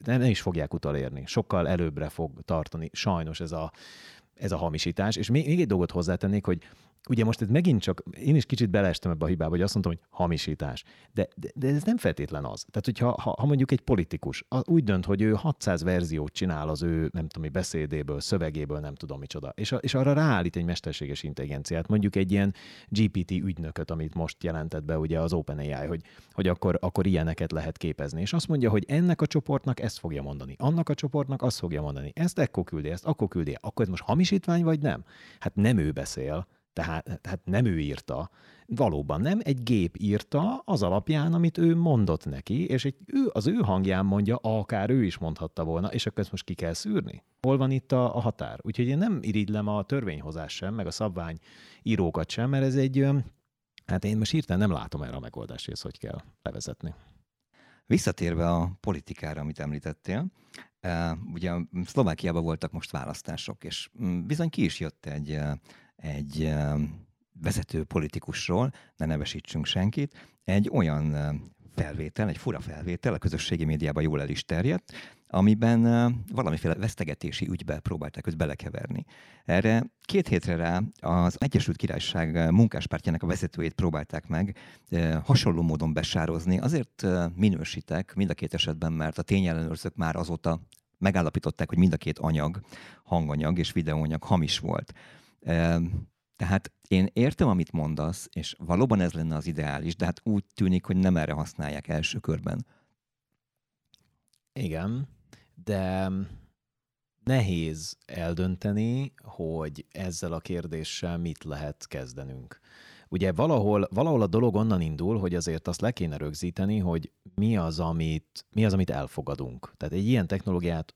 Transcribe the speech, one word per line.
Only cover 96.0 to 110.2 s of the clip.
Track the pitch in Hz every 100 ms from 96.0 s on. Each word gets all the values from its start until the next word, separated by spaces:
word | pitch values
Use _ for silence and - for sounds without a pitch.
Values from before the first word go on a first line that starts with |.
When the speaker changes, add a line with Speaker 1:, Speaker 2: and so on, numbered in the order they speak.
| - _ _ _
Speaker 2:
tehát | 92 98 - _ _
én | 95 95
értem, | - 127 156 151
amit | 95 80
mondasz, | 85 76 76 76 92 -
és | - 82 -
valóban | 82 87 127 107
ez | 90
lenne | 80 80 78
az | 78
ideális, | 78 73 71 80 87
de |
hát | 87 87
úgy | - 104 -
tűnik, | - 95 92
hogy | - 92
nem | 92 87
erre | 76
használják | 76 78 - 73 73 -
első | 78 78 -
körben. | - 80 - - - _ _ _ _ _ _ _ _ _ _ _ _ _ _ _ _ _ _
Speaker 1:
Igen, | - 101 80 95 120 139 - _ - _ -
de | - 101 92 92 95 95 95 - - _ _ _ _ _ _ _
nehéz | - 131 104 87 82 78 78 - -
eldönteni, | - 85 85 92 92 104 104 113 127 139 -
hogy | - - 82 82 78 73 -
ezzel | - 92 82